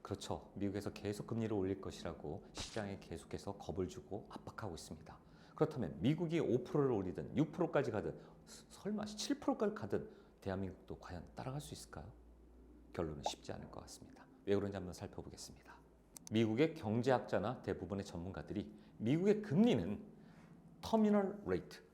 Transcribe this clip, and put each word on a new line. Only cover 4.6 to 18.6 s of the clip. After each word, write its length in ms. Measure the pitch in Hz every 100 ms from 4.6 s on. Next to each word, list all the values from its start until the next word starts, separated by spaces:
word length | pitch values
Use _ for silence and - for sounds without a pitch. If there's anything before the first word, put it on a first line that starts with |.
| 107 80
있습니다. 420 | - - - - - - - -
그렇다면 400 | 151 - 92 71
미국이 400 | 101 156 175 165
오 200 | 127 120
프로를 300 | - 151 135
올리든 460 | 113 92 85 76 98
육 160 | 160
프로까지 360 | - 165 151 -
가든 240 | 107 85 73 - - -
스-, 200 | - -
설마 360 | - 190 214 208
칠 340 | - - 277
프로까지 340 | - 269 208
가든 320 | 202 104 101 - - - -
대한민국도 580 | - 95 95 87 - 80
과연 240 | - 90 - -
따라갈 260 | 120 135
수 120 | 147
있을까요? 320 | - - - 78 - - - - - - - -
결론은 320 | - 82 73
쉽지 300 | - - -
않을 180 | 87 -
것 80 | -
같습니다. 440 | - - - - - - -
왜 100 | 101
그런지 200 | 101 98
한번 180 | 90
살펴보겠습니다. 800 | 85 95 - - - - - - - - - - - -
미국의 420 | 107 113 110 156 160
경제학자나 840 | 113 110 123 123 - 110 98 127
대부분의 420 | - 95 87 98
전문가들이 680 | 95 87 87 87 - 101